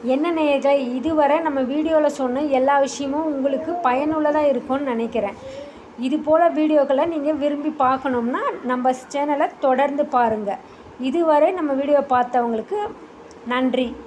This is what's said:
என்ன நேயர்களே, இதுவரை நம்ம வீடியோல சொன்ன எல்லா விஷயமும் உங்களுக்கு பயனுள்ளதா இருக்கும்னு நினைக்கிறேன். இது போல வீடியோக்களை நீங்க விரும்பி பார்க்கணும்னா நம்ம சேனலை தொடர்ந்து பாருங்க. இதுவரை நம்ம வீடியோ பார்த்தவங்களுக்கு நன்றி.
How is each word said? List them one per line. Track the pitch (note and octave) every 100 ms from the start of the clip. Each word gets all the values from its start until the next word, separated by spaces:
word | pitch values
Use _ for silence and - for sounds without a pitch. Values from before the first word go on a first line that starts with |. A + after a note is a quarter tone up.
| A#3
என்ன | C4+ E4
நேயர்களே, | E4 D4+ C#4 C#4 C#4+ B3 B3+
இதுவரை | D#4 D#4 C#4+ D4+ D#4+
நம்ம | C#4
வீடியோல | B3+ C#4+ D#4+ D#4+ D4
சொன்ன | D4 B3+ B3+ D4+ C4
எல்லா | C4 C#4
விஷயமும் | C4+ - C#4 C#4+ D#4+
உங்களுக்கு | C#4 C4+ C4+ -
பயனுள்ளதா | F4 B3+ B3 D4+ D#4+ D4+ D4+ D4
இருக்கும்னு | B3+ - C4 C#4+
நினைக்கிறேன். | A#3 A3+ A#3 G3+ G3 - C4+ C#4+ - - -
இது | B3+ D4+
போல | D4+ D#4+ E4+
வீடியோக்களை | D4 D#4 D4+ C4+ C4+ E4
நீங்க | D#4+ C#4+
விரும்பி | D4+ D4 C#4+ D4 D4+
பார்க்கணும்னா | B3+ C4 C#4 B3 A#3 D#4 C5+ G4+
நம்ம | B3 B3 B3+ B3+ -
சேனலை | C#4+ D4 C#4+ D#4+ -
தொடர்ந்து | C#4 B3+ C#4 C#4+
பாருங்க. | D4 B3+ A#3 A3 G3+ G3 - - - -
இதுவரை | B3+ E4 E4 D4 D#4
நம்ம | F#4 D4+
வீடியோ | C4+ C#4 D4 C#4
பார்த்தவங்களுக்கு | B3 B3 B3+ A#3+ A3+ A3+ G#4 G#4+ - - - - - A#3+
நன்றி. | B3 C4 C4 B3 -